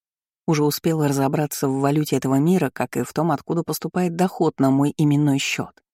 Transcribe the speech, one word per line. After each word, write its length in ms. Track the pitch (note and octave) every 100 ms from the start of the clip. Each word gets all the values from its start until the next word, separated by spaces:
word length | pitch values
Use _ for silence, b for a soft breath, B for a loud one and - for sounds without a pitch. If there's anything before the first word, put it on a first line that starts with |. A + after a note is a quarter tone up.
| _ _ _ _ -
Уже 160 | D3+
успела 440 | D3 - E3+ D#3+ D3
разобраться 600 | C#3 C3+ D3+ D3 - C#3
в 140 | C3+
валюте 340 | C#3 D3+ D3+ C3+
этого 200 | C3 C3+
мира, 360 | D#3 F#3 C#3+
как 240 | - B2 -
и 60 |
в 100 | B2
том, 180 | - E3
откуда 320 | C#3+ - E3
поступает 520 | D#3+ D#3 D#3+ F#3 F3+ E3+
доход 440 | F#3 - D#3+ -
на 120 | C3+
мой 220 | C3+ C#3+ -
именной 400 | D3+ C#3+ D3 C3+
счёт. 340 | - - A2 - _